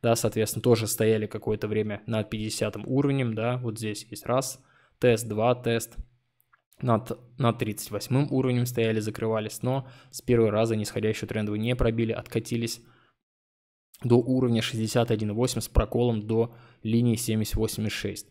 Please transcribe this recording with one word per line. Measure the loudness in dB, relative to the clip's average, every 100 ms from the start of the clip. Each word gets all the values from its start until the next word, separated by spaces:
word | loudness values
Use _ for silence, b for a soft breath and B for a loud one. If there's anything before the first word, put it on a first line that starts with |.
Да, | 2 2
соответственно, | 2 0 -2 0
тоже | 4 4 4
стояли | 2 2 2 0
какое-то | -6 -4 -4 -2
время | -2 -2 -4 -4
над | -2 -2
пятидесятым | -4 -4 -2 -4 -4 -2
уровнем, | 0 2 2 0
да, | -2 -2 -2
вот | -4 -6
здесь | -6 -8 -10
есть | -14 -2
раз, | -2 -2 -8 b b b b
тест, | 4 4 0
два, | 0 2 2
тест. | 0 -2 -4 -12 -14 _ _ _ _ _ _ _
Над, | 2 2 0 -10 -12 0
над | 0 2
тридцать | -2 -4 -6
восьмым | -8 0 0 2
уровнем | 2 2 2 0
стояли, | 0 2 2
закрывались, | -2 -4 -2 -2 -2 -4
но | -2 -2 -4 B B
с | -16
первого | 2 4 4
раза | 4 2 0
нисходящую | -2 -2 -2 -2 -4
трендовую | -4 -2 -2
не | -2 2
пробили, | 2 2 0
откатились | -2 -4 -6 -4 -4 -4 -6 b b b b _ _ _ _ _ _ _ -8
до | 4 4
уровня | 4 2 2 2
шестьдесят | 0 -4 -2 0 2
один | 0 -2
восемь | 0 -2 -2
с | 0
проколом | 0 2 2 2 0 0
до | 0 0 B B B
линии | -2 2 2 2
семьдесят | 0 0 0 0
восемь | -2 -2 -4
и |
шесть. | -4 -6 -8 -14